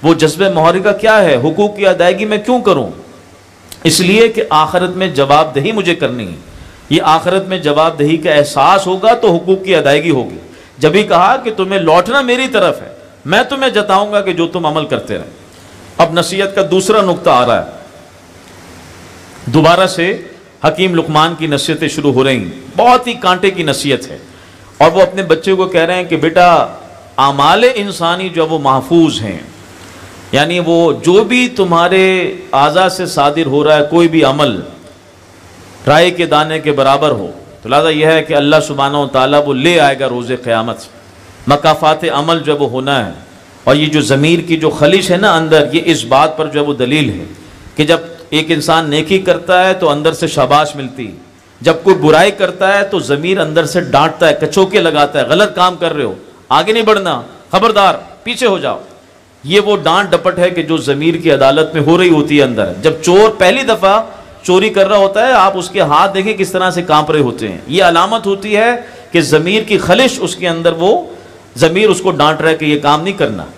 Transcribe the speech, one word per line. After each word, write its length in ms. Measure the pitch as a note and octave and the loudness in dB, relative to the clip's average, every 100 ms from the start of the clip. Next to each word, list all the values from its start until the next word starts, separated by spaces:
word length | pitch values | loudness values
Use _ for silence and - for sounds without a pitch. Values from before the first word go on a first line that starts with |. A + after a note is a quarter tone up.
वो 100 | D3 | 2
जज्बे 360 | D#3+ D#3 D#3+ G3 | 2 2 0 0
मुहर्रिका 420 | E3+ D#3+ F3+ G3+ G3+ | 2 2 2 0 0
क्या 180 | A3 G#3+ | 2 2
है? 200 | F3+ C3 | 4 2
हुकूक 400 | C#3+ D#3+ G#3 G3+ | 0 0 -2 0
की 80 | |
अदायगी 400 | G3 F3+ F3 F#3+ | 0 2 2 0
मैं 180 | G#3+ G#3 | -2 -4
क्यों 160 | G#3 B3 | -2 0
करूँ? 300 | G#3+ D#3 G#2 - - - - - _ _ - - E3 | 2 0 -2 -10 -20 -20 -20 -20 _ _ -20 -4 -2
इसलिए 420 | D#3 F3 G#3+ A3+ | 0 2 4 2
कि 120 | A3 - | 2 0
आखिरत 420 | D3+ D#3 F3+ F3+ F3+ | 0 2 0 -2 -4
में 180 | F#3 | -4
जवाबदेही 580 | C#3 C#3 D3 D#3 C#3 D#3+ | -2 2 2 2 -2 -4
मुझे 220 | A3 F3 | -4 -2
करनी 300 | E3 C#3+ B2 | -2 -4 -6
है। 120 | G2+ D#2 - - - - - | -10 -12 -18 -20 -20 -20 -2
ये 60 | D#3 | 0
आखिरत 480 | D#3 D#3+ F3+ F#3 F#3 | 2 0 0 -2 -4
में 120 | F#3 | -4
जवाबदेही 540 | D3+ D3 D#3+ D#3+ D3 D#3+ | -2 0 0 0 0 0
का 120 | D#3+ | 2
एहसास 560 | D3 C#3+ C#3+ C#3+ F#3+ F#3+ | 2 2 2 2 2 0
होगा 280 | F#3 G#3 | 0 2
तो 140 | A#3 A3+ | 2 2
हुकूक 360 | E3+ E3+ F#3+ | 0 0 -2
की 80 | F#3+ | 2
अदायगी 340 | F3 C#3+ D3+ D#3+ | 0 2 0 0
होगी। 300 | C#3 A#2 - - - - - | -2 -4 -12 -18 -20 -20 -2
जब 140 | D#3+ F#3+ | 0 2
ही 60 | |
कहा 320 | G#3+ F3 F#3 C4 | 2 2 2 0
कि 140 | A#3+ | -4
तुम्हें 300 | G3 F#3+ G3 | -6 -4 -2
लौटना 420 | D#3+ E3 F3+ C#4 | 2 2 2 -2
मेरी 240 | B3+ B3 C4 | 0 -2 0
तरफ 300 | G#3+ F3+ - | 0 0 -2
है, 160 | - - - - C3+ | -10 -20 -20 -18 -2
मैं 180 | G3 C4 | 0 0
तुम्हें 240 | C#4 C4+ | -2 -2
जताऊंगा 480 | G#3 G#3 F#3+ G#3 G#3 | -2 0 0 0 -2
कि 120 | F#3+ | -2
जो 140 | F3 E3+ | -4 -4
तुम 180 | F3+ | -2
अमल 200 | D#3+ D#3 | -2 -4
करते 300 | C#3+ B2 - | -4 -6 -6
रहे। 880 | F#2+ D#2+ - - - - - - - | -10 -10 -20 -20 -20 -20 -20 -20 -2
अब 140 | E3 E3+ | 0 0
नसीहत 340 | E3+ F#3+ G3 G3 | -2 -4 -2 -2
का 60 | |
दूसरा 400 | E3 F3+ F#3+ G#3+ | 0 0 2 2
नुक्ता 300 | G3 F3 - | 2 0 2
आ 120 | B2 | 2
रहा 120 | B2 G#2+ | 2 0
है, 100 | D#2+ - - - - - - - - - - - - - - - - - - | -2 -14 -20 -20 -20 -20 -20 -20 -20 -20 -20 -20 -20 -20 -20 -20 -20 -16 -2
दोबारा 380 | C#3 D#3+ F3 F#3 | 2 4 4 2
से 200 | F#3 F3 A3+ - - - _ | 0 -4 -4 -10 -20 -20 _
हकीम 300 | D3+ D#3 F#3 | -2 0 0
लुकमान 400 | E3+ D3+ D3+ D#3+ | 0 0 0 0
की 140 | D#3+ D#3 | -2 -4
नसीहतें 400 | C#3 - D#3 D#3 | -4 -2 -4 -4
शुरू 240 | C#3+ D3 | -2 0
हो 100 | B2 | 2
रही 140 | C3+ B2+ | 0 0
हैं। 360 | F2+ - - - | -4 -12 -12 0
बहुत 300 | A#3+ B3 B3 | 4 4 0
ही 80 | |
कांटे 360 | F#3 F#3 F3+ F#3+ | -4 -2 0 0
की 140 | F#3+ | -2
नसीहत 380 | D#3 C3 C#3+ C3+ | -4 -2 -2 -2
है 160 | - C#2+ - - - - - - | -4 -16 -18 -20 -20 -20 -20 2
और 80 | D#3 | 2
वो 100 | E3+ | 4
अपने 220 | F3+ F#3+ | 0 0
बच्चे 320 | F#3 D#3+ - | -2 -2 0
को 120 | F#3+ F#3 | 0 0
कह 180 | E3+ | 0
रहे 120 | E3 F3+ | 0 -2
हैं 120 | F3+ | -4
कि 80 | E3 | -2
बेटा, 320 | D#3 E3 F3 E3 - - - - - - | 0 4 4 4 0 -8 -20 -20 -14 -2
आमाल 460 | C3+ C#3 C#3+ F#3+ | 0 2 2 4
इंसानी 640 | B3 B3 G3+ E3+ E3 F3 F#3+ | 2 0 -6 -4 -4 -4 -4
जो 140 | E3 | -2
है 60 | D#3 | -2
वो 100 | D#3+ | 0
महफूज 600 | C#3 C3 B2+ E3+ D#3+ G#2+ | 0 -2 2 2 2 0
हैं, 200 | G#2+ F2 - - - - - - - - - | -8 -10 -14 -20 -20 -20 -20 -20 -20 -20 -4
यानी 240 | C3+ D3+ F3 | -2 0 -2
वो 180 | E3 E3+ E3 B2+ | 0 2 2 2
जो 200 | A2 F#3 | 2 2
भी 240 | G#3+ B3 B3 | 4 0 0
तुम्हारे 540 | B3 F3+ E3+ F3 F#3+ F#3+ F#3 E3 - - | -2 0 2 2 2 2 0 -4 -8 -4
आज़ा 340 | C3+ D3 D#3+ F#3 | 0 0 2 0
से 180 | F3+ F3+ | -2 -6
सादिर 400 | - C#3+ D3 D3+ | 0 0 0 0
हो 160 | C#3 | 0
रहा 140 | D3 D3+ | 2 2
है, 60 | |
कोई 260 | D3 E3 E3+ | 2 2 2
भी 140 | D#3+ | 2
अमल 400 | C#3 C#3 C#3+ F#2+ F2 - - - - - - - - - - - - | 0 2 -2 -2 -10 -18 -20 -20 -20 -20 -20 -20 -20 -20 -20 -8 2
राई 220 | D#3 F3+ | 4 4
के 160 | F3 E3 | 0 0
दाने 320 | D3+ D#3 D#3 | 0 0 -4
के 120 | D3 | -2
बराबर 380 | C3+ - E3+ D3+ | 0 2 2 0
हो, 160 | A#2+ F2+ - - - | -2 -6 -12 -20 -18
तो 60 | G#2+ | -2
लिहाजा 200 | C#3 D#3+ | 0 2
यह 220 | D3+ D#3 | 0 2
है 120 | D#3+ | 2
कि 120 | D#3 | 0
अल्लाह 260 | D3+ C#3+ D#3 | 0 2 2
सुब्हानहू 440 | D3+ C#3 C#3 D3 | 0 -4 -2 -2
व 20 | C#3 | -2
तआला 320 | C3+ C3 D3 | 0 2 2
वो 140 | D3 | 0
ले 260 | C3+ D3+ E3+ | 0 2 2
आएगा 280 | C#3+ C3 C3+ | 2 0 -4
रोज़े 300 | B2 A#2+ B2+ | -4 -6 -6
क़यामत। 440 | A#2+ A#2 A2+ A2 - - - - - - - | -2 -2 -2 -8 -14 -20 -20 -20 -20 -12 -2
मकाफ़ात 560 | C#3+ D#3+ D3+ D#3 D#3 | 0 2 0 0 0
अमल 340 | E3 C#3 D#3+ E3 | -2 -2 -2 -2
जो 140 | C#3+ | -2
है 60 | D3 | -2
वो 80 | C#3 | -2
होना 300 | B2+ C3 C#3 | -4 -2 -2
है। 160 | G2+ D2+ - - - - - | -4 -10 -20 -20 -20 -6 0
और 100 | C#3+ | 0
ये 100 | D3+ | 2
जो 140 | D3+ | 0
ज़मीर 400 | A#2+ C#3 D3 E3+ | 0 0 2 0
की 160 | E3 D#3+ | 0 -2
जो 140 | D#3 | -2
खलिश 400 | D3+ D3+ F#3+ F#3 | 0 2 2 0
है 100 | F3 | 0
ना 100 | G#3 | 2
अंदर, 400 | E3 D#3+ D#3 C#3+ | 0 2 2 2
ये 60 | D#3 | -2
इस 220 | E3+ D#3 | -2 -2
बात 320 | A2+ C3 D3+ - | 0 2 2 -2
पर 100 | A#2+ | -6
जो 120 | C#3 | -4
है 60 | D3 | -4
वो 80 | |
दलील 360 | C3+ B2 D3+ C3 | -4 -2 0 -2
है 160 | F2+ E2 - - - - - | -4 -12 -18 -20 -20 -16 -4
कि 80 | |
जब 320 | D3+ E3 - - - | 0 0 -2 -18 -6
एक 180 | D3+ D#3 | -6 -2
इंसान 400 | D#3+ - E3 D#3+ | -4 0 0 0
नेकी 280 | D3 D#3 F#3+ | -4 0 -2
करता 420 | F#3 F3 - F3+ | 0 -2 0 0
है 120 | F#3 | 2
तो 120 | F#3 E3 | 0 0
अंदर 260 | D3 D3+ | 0 -2
से 160 | D#3+ D#3+ | -2 -6
शाबाश 440 | - B2+ C#3+ D3+ C#3+ | -2 2 2 0 -6
मिलती 280 | C3 B2+ | -12 -12
है, 120 | A2 F2 - _ _ _ | -14 -14 -20 _ _ _
जब 220 | B2 E3 | -2 0
कोई 120 | G3 | 2
बुराई 360 | E3+ D3 D#3 G3 | 2 4 4 4
करता 380 | G3 F#3+ - F#3+ | 0 -4 -2 0
है 140 | G3+ G3 | 0 -2
तो 120 | G3+ | -4
ज़मीर 380 | D3 C#3+ E3+ F#3+ | -2 -4 -2 -2
अंदर 280 | D#3 D#3 D#3 | 0 0 0
से 140 | F3 | -2
डांटता 460 | C#3+ C3+ D#3 D#3+ E3 | 0 0 0 2 0
है, 120 | D3+ | 2
कचोके 380 | D3+ G3 F#3+ G3+ | -2 0 2 2
लगाता 380 | E3 D3+ C#3+ D3 | 0 0 0 0
है, 100 | B2+ | -2
"गलत 240 | D#3+ G#3 - | 0 0 0
काम 200 | F3+ F3 | -2 0
कर 160 | E3+ | -6
रहे 140 | D3+ A#2 | -4 -6
हो, 80 | F#2+ - - _ | -8 -16 -20 _
आगे 200 | C3+ F3+ | 0 0
नहीं 120 | A3+ | 0
बढ़ना, 400 | G#3+ G#3+ F#3 C3+ - - - | 2 0 0 -6 -8 -20 -4
खबरदार, 520 | F#3+ A3+ G#3 G3 D#3+ - - | -2 0 2 2 0 -8 -16
पीछे 220 | A3 A#3+ B3 | -12 -4 -2
हो 120 | F#3 | -2
जाओ।" 220 | C#3+ G#2+ - - _ _ _ _ | -4 -8 -12 -20 _ _ _ _
ये 160 | C3+ G3 | 0 0
वो 160 | G3+ G3+ | 2 0
डांट 320 | D#3+ F3+ G3 | 2 0 0
डपट 280 | E3+ F#3 F3 | 0 0 0
है 120 | F3+ | 0
कि 120 | E3+ | 0
जो 160 | D3+ D#3+ | -2 -2
ज़मीर 320 | B2+ C#3 D#3 E3+ | -2 -2 0 0
की 140 | E3+ | 0
अदालत 420 | C3+ C3+ C#3+ D#3 | 4 4 4 0
में 80 | D#3+ | 0
हो 140 | C#3 E3+ | 2 2
रही 120 | F3+ | 4
होती 280 | D#3+ D3 D3 | 2 2 2
है 80 | |
अंदर। 300 | C3 A2+ F#2+ F2 | 2 0 -4 0
जब 200 | D#3 D#3+ | -2 0
चोर 260 | F3 F#3 A3 G#3+ | 2 4 4 4
पहली 220 | F#3 B3 | 0 2
दफ़ा 360 | C4 A3 F#3+ G#3 A3 - - - | 0 0 2 0 -2 -12 -20 -14
चोरी 240 | - F3+ G#3+ | 0 2 2
कर 160 | G3+ F#3+ | 2 2
रहा 120 | G#3 | 2
होता 260 | G3 G3 B3+ | 2 0 2
है, 60 | |
आप 240 | A#3+ F#3+ F#3+ | 4 2 0
उसके 240 | F3+ G3+ | -6 -2
हाथ 260 | D#3+ D3 G3 | 0 2 2
देखें 280 | F#3+ G3 G3 | 0 -4 -4
किस 160 | F3+ | -4
तरह 180 | F#3 F#3 | -2 -2
से 120 | E3+ | -4
कांप 280 | E3+ D3+ D#3 | 0 0 2
रहे 120 | D#3 | 0
होते 240 | B2+ - A2 | 0 -2 -8
हैं, 160 | F2 - | -10 -4
ये 120 | D#3+ | 2
अलामत 460 | F3+ E3 F#3+ A3+ G3 | 2 2 0 -2 -4
होती 260 | G3 G#3 | -4 -2
है 220 | G#3 A3+ A#3+ - - - | 0 0 -2 -8 -20 -2
कि 80 | F3 | -2
ज़मीर 440 | C#3+ D3+ E3 G#3+ | 2 0 2 -2
की 140 | G#3+ G3+ | 0 -2
खलिश 400 | - G3+ C4 - | 2 2 2 0
उसके 260 | F3+ - F3+ | -8 -4 -4
अंदर, 260 | E3 E3+ | -2 -2
वो 360 | E3 F3 D#4 E4+ - - - - B2 | 0 0 0 -2 -16 -20 -20 -20 -2
ज़मीर 300 | D#3+ F3 G#3+ | 0 2 2
उसको 220 | F3 - | 2 -2
डांट 280 | D#3 D3 D#3 | 0 0 2
रहा 100 | D#3 | -2
है 60 | D#3+ | 0
कि 100 | D3+ | -2
ये 100 | D3 | 0
काम 220 | D3 D3+ | 0 0
नहीं 140 | F3 | -2
करना। 280 | G3 D#3 G2 D#2 | -4 -4 -4 -12